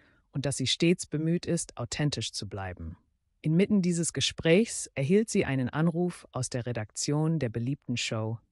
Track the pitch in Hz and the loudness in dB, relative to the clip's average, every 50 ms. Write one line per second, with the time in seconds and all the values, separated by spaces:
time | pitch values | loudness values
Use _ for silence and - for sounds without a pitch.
0 | _ _ _ _ _ _ - 143 127 143 131 - 135 123 - - 170 165 185 - | _ _ _ _ _ _ -6 -4 -2 -2 -2 -2 -2 -2 0 2 4 4 4 2
1 | - - - 147 156 160 170 175 - - 170 165 - - - - 123 - - - | 0 -4 -4 -2 0 0 0 0 0 0 -2 -2 -2 -6 -10 -10 -8 -6 -4 -2
2 | 151 147 - - 110 - - - - 98 - 98 95 92 87 - 82 82 87 - | -2 0 0 -2 -4 -6 -6 -8 -10 -8 -8 -8 -8 -8 -8 -10 -10 -12 -12 -14
3 | _ _ _ _ _ _ _ _ - 156 160 170 196 - 214 202 175 180 175 165 | _ _ _ _ _ _ _ _ 0 2 4 4 4 4 4 2 2 2 2 0
4 | 165 - - 139 - - - - - 165 165 190 233 - - - - - - - | 0 -2 -2 -2 -2 -2 -2 0 4 6 6 6 6 4 -2 -8 -10 -8 -4 -2
5 | 139 135 185 208 226 - - 202 - - 135 131 127 120 - 147 160 175 156 165 | 2 4 4 4 4 2 2 0 2 2 2 0 0 0 0 2 2 2 2 2
6 | 180 180 - - - - - 131 127 - - 127 113 123 120 117 110 - - - | 0 -2 -2 -6 -12 -10 -6 -6 -4 -4 -4 -4 -4 -4 -4 -6 -6 -8 -8 -6
7 | - - 147 151 156 160 165 156 131 117 110 120 117 127 143 - _ - 123 120 | -2 0 2 2 2 2 2 0 0 -2 -2 -2 -2 -2 -4 -4 _ -4 -4 -4
8 | - - 120 110 110 110 113 113 _ _ | -4 -4 -2 -2 -2 -4 -4 -6 _ _